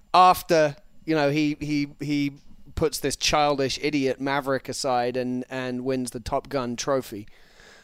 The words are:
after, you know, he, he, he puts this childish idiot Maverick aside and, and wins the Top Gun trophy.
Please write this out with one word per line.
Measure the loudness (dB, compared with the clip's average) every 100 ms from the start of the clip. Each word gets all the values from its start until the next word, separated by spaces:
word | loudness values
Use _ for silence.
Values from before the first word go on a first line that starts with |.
| 2
after, | 6 6 6 2 4 4 0 -14 -12 -2
you | 2
know, | 2
he, | 2 0 -2
he, | -2 -2 -2 -6
he | -4 0 -2 -4 -18 -20 -12 -2
puts | -2 0
this | -4 -2
childish | 0 2 2 2 0 -2
idiot | 0 2 0 0
Maverick | -2 -2 0 -2 -4
aside | -4 0 0 0 -2
and, | -4 -4 -6
and | -8 -6 -4 -2
wins | -2 -4
the | -8
Top | -4 -4 -4
Gun | -4 -4 -4
trophy. | -2 -2 -2 -12 -14 -20 -20 -20 -20 -20